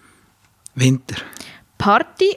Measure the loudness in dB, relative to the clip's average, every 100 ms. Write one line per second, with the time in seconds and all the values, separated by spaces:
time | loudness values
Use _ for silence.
0 | _ _ _ _ _ _ -14 -2 0 0
1 | -4 -14 -16 -20 -20 -20 _ -4 0 0
2 | 0 -2 -2